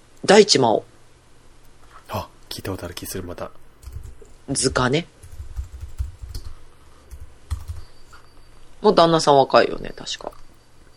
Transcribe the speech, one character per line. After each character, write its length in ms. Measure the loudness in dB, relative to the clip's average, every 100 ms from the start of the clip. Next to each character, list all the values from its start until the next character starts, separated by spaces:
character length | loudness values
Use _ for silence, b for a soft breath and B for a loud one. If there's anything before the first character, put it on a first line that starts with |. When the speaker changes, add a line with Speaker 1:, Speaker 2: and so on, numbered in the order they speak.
| _ -4
Speaker 1:
大 220 | 6 6 8
地 140 | 4
真 120 | 2
央。 120 | 0 -4 -16 -20 -20 _ -20 -20 -20 -20 -20 -20 -20 -12
Speaker 2:
あ、 180 | -10 -10 -16 -18
聞 100 | -12
い 20 |
た 80 | -10
こ 80 | -8
と 80 | -10
あ 40 |
る 40 |
気 140 | -12 -10
す 100 | -10
る、 60 |
ま 120 | -10 -10
た。 140 | -12 -14 -20 -20 -16 -14 -14 -18 -20 -16 -8
Speaker 1:
図 180 | -2 -2
鑑 240 | 0 0
ね。 140 | 0 -4 _ -18 -16 -12 -10 -10 -12 -12 -10 -10 -12 -14 -12 -12 -14 -16 -20 -20 -20 -20 -18 -18 -20 -12 -10 -10 -14 -16 -18 -20 -20 -20 -20 -20 -20 -20 0
も 100 | 2
う 40 | 6
旦 160 | 6
那 80 | 4
さ 120 | 6
ん 60 | 6
若 260 | 6 4
い 40 | 4
よ 120 | 0
ね、 140 | -10 -12
確 240 | -12 -12
か。 120 | -12 -16 -18 -20 _ -20 -20